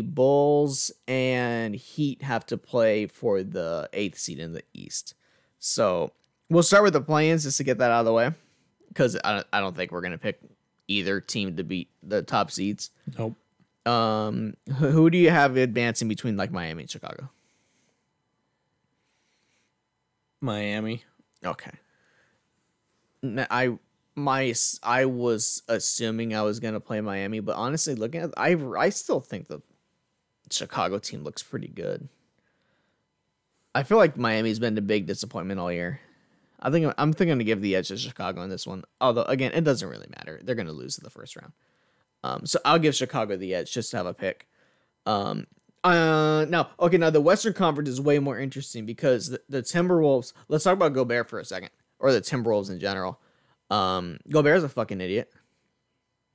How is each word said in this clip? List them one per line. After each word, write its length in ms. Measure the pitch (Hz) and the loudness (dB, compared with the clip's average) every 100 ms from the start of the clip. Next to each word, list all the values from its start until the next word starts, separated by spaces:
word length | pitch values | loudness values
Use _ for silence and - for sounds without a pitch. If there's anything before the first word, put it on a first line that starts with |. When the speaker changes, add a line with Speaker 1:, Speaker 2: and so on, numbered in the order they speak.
| 110 | -4
Speaker 1:
Bulls 880 | 123 131 139 143 147 147 135 - - - | 2 4 4 4 2 2 -2 -6 -6 -4
and 720 | 131 131 127 123 117 113 101 | -2 0 0 0 -2 -4 -6
Heat 460 | - - 147 127 | -10 -4 -4 -4
have 240 | 135 117 - | -4 -4 -4
to 120 | 117 | -8
play 480 | - 123 113 107 101 | -4 2 2 2 -2
for 380 | - 117 98 | -4 -2 -2
the 460 | 95 92 82 82 - | -2 -6 -4 -6 -6
eighth 260 | 98 101 - | -6 -6 -6
seed 220 | - 76 | -8 -8
in 140 | 82 | -10
the 100 | 82 - | -12 -14
East. 400 | - - - - - _ _ _ _ | -16 -12 -10 -12 -16 _ _ _ _
So, 540 | - - 104 87 78 - _ _ - | -4 2 2 2 -2 -6 _ _ 2
we'll 140 | 165 | 4
start 200 | 165 202 | 6 8
with 100 | 208 | 6
the 80 | 151 | 4
play-ins 420 | 143 151 156 165 | 2 2 4 2
just 140 | 143 - | 0 -2
to 80 | 135 | 0
get 140 | 120 | 2
that 120 | 120 | 4
out 80 | 117 | 4
of 60 | 113 | 4
the 80 | |
way. 180 | 113 120 160 _ _ _ _ _ - | 4 2 -2 _ _ _ _ _ 0
'Cause 220 | 127 - | 0 0
I, 200 | - 101 - | -2 -2 -2
I 60 | 101 | -2
don't 160 | 98 87 | -2 -4
think 160 | 90 | -6
we're 80 | 87 | -6
gonna 160 | 90 87 | -8 -6
pick 220 | 104 - - _ _ _ - | -6 -8 -12 _ _ _ -6
either 320 | 101 90 98 | -2 -2 -2
team 340 | - 113 95 85 | -4 -4 -4 -6
to 60 | 82 | -6
beat 240 | 92 - _ | -6 -8 _
the 180 | - 104 | -6 -4
top 280 | 78 113 90 | 0 0 0
seeds. 400 | - 101 101 - _ - 127 | -2 -4 -6 -10 _ -14 -8
Speaker 2:
Nope. 180 | 113 - _ _ _ _ 117 | -8 -8 _ _ _ _ 0
Speaker 1:
Um, 720 | 117 113 107 107 117 110 - - | 2 2 0 -2 -4 -6 -8 -8
who, 220 | 135 147 | 0 4
who 180 | 160 165 | 6 6
do 80 | 175 | 8
you 120 | 170 | 6
have 240 | 170 139 127 | 6 4 4
advancing 500 | 127 117 120 113 113 | 2 2 0 0 -2
between, 260 | 107 123 98 | -2 -4 -2
like, 140 | 98 | -4
Miami 320 | 92 82 80 | -4 -6 -8
and 60 | - | -12
Chicago? 400 | - - - 139 _ _ _ _ _ _ _ _ _ _ _ _ _ _ _ _ _ _ _ _ _ _ _ _ _ _ _ _ _ _ _ | -12 -12 -14 -16 _ _ _ _ _ _ _ _ _ _ _ _ _ _ _ _ _ _ _ _ _ _ _ _ _ _ _ _ _ _ _
Speaker 2:
Miami. 640 | 131 104 104 104 110 117 - _ _ _ 90 | -6 -4 -2 -4 -4 -6 -12 _ _ _ -8
Speaker 1:
Okay. 260 | - - - _ _ _ _ _ _ _ _ _ _ _ _ _ _ | -8 -12 -20 _ _ _ _ _ _ _ _ _ _ _ _ _ _
N-, 220 | 135 117 123 | -6 -4 -2
I, 280 | 120 127 113 _ _ _ - | 0 0 -2 _ _ _ -6
my 320 | 143 131 131 | -2 0 0
s-, 300 | 117 - - | 0 -2 -2
I 220 | - 123 131 | 0 2 2
was 580 | 123 120 110 - - - | 0 0 0 0 -2 -2
assuming 680 | 110 - - 117 113 117 107 | -2 0 -2 -2 -2 -2 -2
I 60 | |
was 180 | 107 110 | -2 -2
gonna 200 | 113 107 | -4 -6
play 220 | - 110 | -6 -6
Miami, 380 | 107 98 98 110 | -4 -4 -4 -4
but 160 | 104 95 | -4 -4
honestly, 400 | 120 156 156 123 | -2 -2 -2 -4
looking 260 | 113 165 | -6 -6
at, 100 | 165 - | -8 -2
I, 180 | 143 175 131 92 | 0 2 0 0
I 120 | 165 | 0
still 300 | - - 143 | -2 -2 -2
think 280 | - 101 - | -4 -10 -12
the 140 | 78 - _ _ _ _ _ _ _ _ | -16 -16 _ _ _ _ _ _ _ _
Chicago 480 | - - - 90 101 | -8 -6 -4 -2 -4
team 240 | - 69 | -6 -12
looks 200 | 71 - | -12 -12
pretty 240 | - - - | -12 -12 -12
good. 400 | - 50 50 139 _ _ _ _ _ _ _ _ _ _ _ _ _ _ _ _ | -10 -8 -8 -12 _ _ _ _ _ _ _ _ _ _ _ _ _ _ _ _
I 100 | 135 | -2
feel 140 | 135 220 | 4 6
like 200 | 170 123 | 6 4
Miami's 420 | 117 110 110 107 | 0 2 2 0
been 160 | 117 107 | 0 0
the 60 | |
big 240 | 101 107 87 | 2 0 0
disappointment 540 | 95 104 101 92 98 | -6 -8 -8 -6 -4
all 120 | 90 | -4
year. 300 | 87 87 135 - _ _ _ _ _ | -4 -6 -8 -14 _ _ _ _ _
I 100 | 127 | -2
think 160 | 165 151 | 0 0
I'm, 60 | - | 0
I'm 160 | 151 | 0
thinking 240 | 151 175 135 | 2 2 2
to 60 | 110 | 0
give 160 | 107 | 0
the 140 | 104 92 | 0 0
edge 120 | 87 | -2
to 100 | 98 | -6
Chicago 440 | - - 92 90 | -10 -8 -8 -8
in 80 | 92 | -10
this 180 | 90 - | -10 -10
one. 160 | 95 - _ | -12 -14 _
Although, 240 | 127 117 | 0 2
again, 280 | - 135 131 | 0 0 0
it 100 | 160 | 0
doesn't 240 | 151 123 90 | 2 0 -4
really 180 | 55 - - | -12 -16 -18
matter. 220 | - 78 | -18 -12
They're 120 | 110 113 | -6 -6
gonna 160 | 85 | -6
lose 240 | 76 62 - | -10 -10 -12
in 60 | |
the 60 | - | -12
first 260 | - - - | -20 -20 -20
round. 180 | - _ _ _ _ _ _ _ | -20 _ _ _ _ _ _ _
Um, 220 | 64 - - | -8 -6 -2
so 140 | - 139 | 0 4
I'll 140 | 165 | 4
give 140 | 151 131 | 4 2
Chicago 400 | 127 139 107 95 | -2 -2 -4 -4
the 180 | 92 90 | -4 -4
edge 160 | 76 | -4
just 200 | 120 107 | -6 -4
to 60 | 110 | -4
have 80 | 90 | -6
a 80 | |
pick. 340 | 85 95 - _ _ _ _ _ _ - | -6 -6 -6 _ _ _ _ _ _ -2
Um, 400 | 104 98 - - _ _ _ | -2 -2 -6 -8 _ _ _
uh, 600 | 180 170 160 156 156 156 156 | 4 6 4 4 4 2 2
now, 220 | 170 147 - | 0 -2 0
okay, 180 | 175 180 | 4 4
now 120 | 165 | 6
the 120 | 156 | 6
Western 320 | 151 208 226 | 6 4 2
Conference 360 | 185 175 147 151 | 2 2 2 -2
is 100 | 127 | -2
way 200 | 143 147 | 2 2
more 180 | 139 113 | 2 -4
interesting 480 | 135 135 - 117 107 | -6 -8 -10 -10 -10
because 440 | 113 147 123 92 | -2 2 2 0
the, 120 | 127 - | -8 -8
the 140 | 135 | -6
Timberwolves, 680 | 117 175 180 175 151 131 117 - - | -2 0 4 4 4 4 0 -12 -2
let's 160 | 151 | 0
talk 100 | 185 | 4
about 200 | 190 165 | 4 4
Gobert 340 | 135 123 120 113 | 2 0 0 -2
for 120 | 107 | -8
a 60 | - | -10
second, 260 | 92 90 _ _ _ | -10 -12 _ _ _
or 140 | 139 | 2
the 100 | 117 | 2
Timberwolves 480 | - 135 117 104 98 | 2 -2 0 0 0
in 100 | 90 | -4
general. 400 | 98 98 92 - _ _ _ _ - | -4 -4 -4 -8 _ _ _ _ -2
Um, 480 | 104 92 92 87 80 - | 0 2 0 -4 -10 0
Gobert's 340 | 151 147 180 | 2 6 4
a 60 | 147 | 2
fucking 320 | 127 110 98 | -2 -4 -4
idiot. 320 | 92 104 123 _ _ _ _ _ _ _ _ _ _ | -4 -4 -4 _ _ _ _ _ _ _ _ _ _